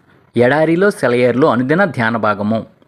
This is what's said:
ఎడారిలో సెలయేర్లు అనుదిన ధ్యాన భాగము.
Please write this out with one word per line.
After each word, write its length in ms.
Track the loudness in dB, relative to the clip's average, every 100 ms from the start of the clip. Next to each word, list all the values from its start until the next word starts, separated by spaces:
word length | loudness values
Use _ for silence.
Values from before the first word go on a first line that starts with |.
| _ _ _ 0
ఎడారిలో 540 | 2 2 0 2 0
సెలయేర్లు 560 | 0 -2 2 0 2 2
అనుదిన 380 | 0 0 0
ధ్యాన 320 | 0 -2 -2 -2
భాగము. 500 | -2 -2 -2 -4 -6 _